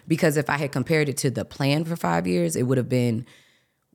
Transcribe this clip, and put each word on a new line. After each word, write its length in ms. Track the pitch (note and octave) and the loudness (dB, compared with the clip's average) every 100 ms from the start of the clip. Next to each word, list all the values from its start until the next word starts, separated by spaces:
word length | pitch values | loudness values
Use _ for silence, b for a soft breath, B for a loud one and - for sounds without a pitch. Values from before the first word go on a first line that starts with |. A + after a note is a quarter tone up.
| - | -4
Because 280 | D#3+ E3+ C#3+ | 0 2 2
if 140 | C3 | 0
I 60 | D3 | -2
had 160 | D3 | -2
compared 360 | C#3 B2 D#3+ C#3+ | -2 0 2 2
it 80 | B2+ | 0
to 120 | C#3 | -2
the 140 | A#2 | -2
plan 400 | - - C#3 D3 | -6 -2 0 0
for 100 | E3 | -2
five 320 | E3+ E3+ E3+ F3+ | -4 0 0 0
years, 300 | F3+ E3+ D#3+ | 0 0 0
it 80 | |
would 120 | B2 C3 | 0 0
have 120 | B2 | 2
been, 360 | B2+ A#2+ A2+ B2+ b b b b b _ | 2 2 0 -6 b b b b b _